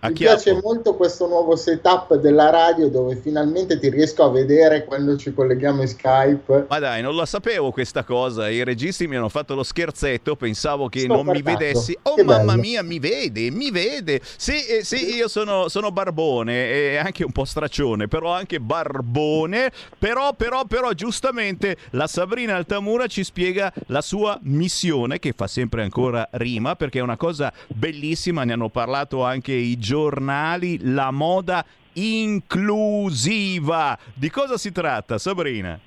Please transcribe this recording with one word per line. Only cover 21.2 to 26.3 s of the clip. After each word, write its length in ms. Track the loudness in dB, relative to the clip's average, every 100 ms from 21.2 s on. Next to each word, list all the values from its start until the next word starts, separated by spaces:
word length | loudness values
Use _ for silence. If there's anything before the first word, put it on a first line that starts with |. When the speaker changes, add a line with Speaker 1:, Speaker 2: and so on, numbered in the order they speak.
| -2 -2 -4 -2 -4 -4 -6
Speaker 2:
la 140 | -4 -2
Sabrina 500 | -2 -2 -2 -2 -2
Altamura 500 | -2 -4 0 0 0
ci 180 | -4
spiega 480 | -6 -2 -2 0 -4 -6 -6
la 160 | -4
sua 360 | -4 -2 -2 -2
missione, 760 | -2 0 0 -2 0 0 0 -2
che 140 | -4
fa 140 | -4 -6
sempre 340 | -4 -4 -2
ancora 480 | -4 0 0 0 -4